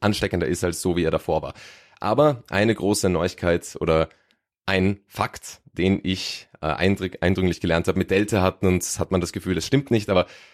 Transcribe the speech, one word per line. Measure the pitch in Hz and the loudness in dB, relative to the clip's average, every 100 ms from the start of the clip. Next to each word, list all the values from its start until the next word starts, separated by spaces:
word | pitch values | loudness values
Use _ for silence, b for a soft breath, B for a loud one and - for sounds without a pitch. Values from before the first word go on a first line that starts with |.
ansteckender | 104 104 98 92 85 | -2 0 0 0 -2
ist | 87 | 0
als | 90 82 | -2 -2
so, | 95 87 | -2 0
wie | |
er | 80 | 0
davor | 78 - 78 | 0 0 -2
war. | 69 - B B B B | -4 -14 B B B B
Aber | 104 113 151 127 - | -2 2 2 2 -4
eine | 95 110 | 0 2
große | 110 95 107 95 | 2 0 0 2
Neuigkeit | 85 90 - 90 85 - - | 2 0 -2 0 0 -2 -6
oder | 82 80 80 b b b _ _ - | 0 2 0 b b b _ _ -2
ein | 95 95 101 _ | 0 0 -2 _
Fakt, | - 107 - - - _ | -6 -6 -6 -20 -20 _
den | - 92 98 | -2 0 2
ich, | - 92 - - - - | -2 -6 -8 -12 -16 -8
äh, | 78 | -4
eindring-, | 71 92 98 92 - | 0 0 0 -4 -2
eindringlich | 87 95 92 85 | 0 2 0 0
gelernt | 90 82 85 | 0 0 0
habe, | 95 | -2
mit | 90 | 0
Delta | 95 104 104 | 0 0 2
hatten | 92 - 95 | 2 2 0
uns, | 90 - - | 0 -2 -6
hat | 85 | -2
man | 92 | -2
das | 87 | -2
Gefühl, | 98 92 85 | -6 -4 -4
es | - | 0
stimmt | 135 139 | 0 2
nicht, | 117 104 | -2 2
aber | 92 - B B | 0 0 B B